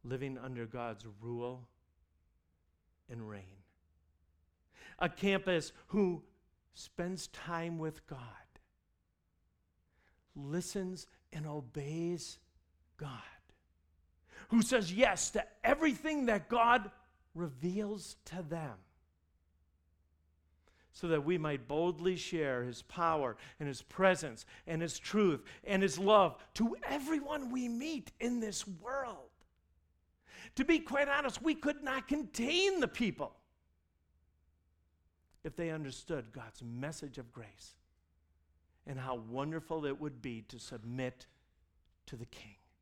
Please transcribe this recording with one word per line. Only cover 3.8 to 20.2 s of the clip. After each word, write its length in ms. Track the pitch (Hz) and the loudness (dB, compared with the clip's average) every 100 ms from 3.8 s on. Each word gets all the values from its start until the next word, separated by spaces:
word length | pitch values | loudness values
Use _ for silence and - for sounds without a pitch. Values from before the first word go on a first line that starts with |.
| _ _ _ _ _ _ _ _ _ - - - | _ _ _ _ _ _ _ _ _ -20 -20 -4
A 80 | 175 | -2
campus 640 | - 196 196 196 175 156 - - | 0 2 2 4 0 0 -12 -4
who 360 | 196 190 165 - _ _ _ _ | 2 2 0 -8 _ _ _ _
spends 520 | - - - 175 185 - | -20 -14 -6 -6 -6 -10
time 500 | - 156 170 170 170 | -12 -6 -4 -2 -2
with 300 | 156 156 - | -4 -6 -14
God, 140 | 135 120 104 - - _ _ _ _ _ _ _ _ _ _ _ _ _ _ _ _ _ - | -14 -12 -18 -20 -20 _ _ _ _ _ _ _ _ _ _ _ _ _ _ _ _ _ -12
listens 720 | 139 165 175 202 185 185 - _ _ | -4 -4 -2 -4 -4 -6 -12 _ _
and 120 | 156 | -8
obeys 920 | 151 147 127 147 143 160 170 175 - - _ _ _ _ _ - | -6 -6 -6 -8 -6 -4 -2 -4 -8 -14 _ _ _ _ _ -12
God, 240 | 143 120 - - _ _ _ _ _ _ _ _ _ - - | -10 -10 -14 -20 _ _ _ _ _ _ _ _ _ -20 4
who 120 | 233 | 6
says 300 | 226 247 175 | 6 4 4
yes 360 | 185 247 185 - | 4 4 4 0
to 340 | 208 - - - | -2 -4 0 4
everything 600 | 294 320 247 311 302 247 | 6 4 4 0 2 2
that 220 | 208 151 | 2 2
God 440 | 240 233 247 202 - _ _ _ | 4 6 6 4 -12 _ _ _
reveals 800 | 160 170 131 165 190 208 208 - - - | -6 -6 -2 -2 0 -2 -4 -8 -16 -10
to 180 | 170 | -8
them, 340 | 160 165 151 98 - _ _ _ _ _ _ _ _ _ _ _ _ _ | -6 -4 -6 -10 -18 _ _ _ _ _ _ _ _ _ _ _ _ _